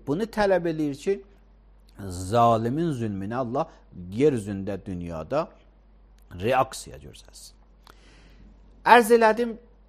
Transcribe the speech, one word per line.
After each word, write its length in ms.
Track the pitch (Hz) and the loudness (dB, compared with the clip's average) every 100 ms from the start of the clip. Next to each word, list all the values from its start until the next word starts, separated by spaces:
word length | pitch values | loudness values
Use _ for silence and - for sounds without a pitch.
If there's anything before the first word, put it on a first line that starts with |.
| - | -6
bunu 160 | 156 | -4
tələb 440 | 226 220 202 185 170 | -4 0 2 2 0
eləyir 280 | 160 147 | -2 -4
ki, 280 | 135 196 202 - _ _ _ _ - - - 98 | -4 -4 -4 -8 _ _ _ _ -20 -20 -14 -10
zalimin 840 | 90 92 117 117 113 117 147 170 | -10 -2 4 4 4 0 -2 -4
zülmünə 440 | 127 110 98 98 117 | -4 -6 -6 -6 -6
Allah 320 | 117 127 165 - _ - 87 | -4 -6 -6 -12 _ -18 -10
yer 220 | 107 147 | 0 2
üzündə, 540 | 123 101 98 95 98 - | 2 -4 -8 -8 -10 -10
dünyada 640 | 90 85 82 80 139 180 - _ _ _ _ _ - - | -10 -8 -10 -6 -4 -6 -10 _ _ _ _ _ -20 -20
reaksiya 640 | 87 107 127 135 - - - | -8 -2 0 -2 -6 -16 -18
göstərsin. 580 | - - - - - - _ _ - - _ - - - - - - - | -20 -20 -20 -20 -20 -20 _ _ -20 -20 _ -20 -20 -20 -20 -20 -20 -4
Ərz 260 | - 233 214 | 6 8 8
elədim, 460 | 233 220 220 240 220 - _ | 6 4 2 -2 -8 -18 _